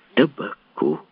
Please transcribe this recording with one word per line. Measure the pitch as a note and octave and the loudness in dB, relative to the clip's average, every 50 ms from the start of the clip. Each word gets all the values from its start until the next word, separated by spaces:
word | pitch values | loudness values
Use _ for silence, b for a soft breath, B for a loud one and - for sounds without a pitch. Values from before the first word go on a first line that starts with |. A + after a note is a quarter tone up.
| _ _ - | _ _ 2
табаку. | - C#3 D#3 - - - - - - _ _ - - - C#2+ D#3 - - _ | 2 2 2 0 -6 -10 -10 -12 -14 _ _ -6 -2 -2 -2 -2 -4 -6 _